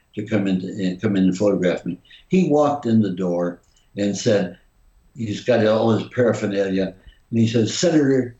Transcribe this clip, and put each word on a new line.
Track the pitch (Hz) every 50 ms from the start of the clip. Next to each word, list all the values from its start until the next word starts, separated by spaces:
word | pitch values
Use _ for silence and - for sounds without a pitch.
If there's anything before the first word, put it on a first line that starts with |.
| _ _ -
to | 107 -
come | - 110 101 95
in, | 95 95 90
and | 92 - - 101 92 90 90 -
come | 110 104 98
in | 95 95
and | 90 87
photograph | - 104 101 98 85 90 87 80 - -
me. | 87 82 - _ - - - _ -
He | 185 185 170 147
walked | 147 147 147 - - - -
in | 117 113 110
the | 104 95
door | 90 92 92 87 87 87 87 87 87 - _ _ _ _ _ _ -
and | 98 101 101 95
said, | - - 123 104 98 92 90 - - _ _ _ _ _ _ _ _ _ _ -
"He's | 131 113 104 98 - -
got | 123 120 110 107
all | 107 110 110 113 113
his | 104 90 90 -
paraphernalia." | - 127 123 110 98 - 107 98 98 101 98 95 95 95 95 - - - - - - _ _ -
And | 120 117
he | 113
says, | 113 113 120 107 - -
"Senator, | - 185 170 160 156 139 135 135 127 117 117 -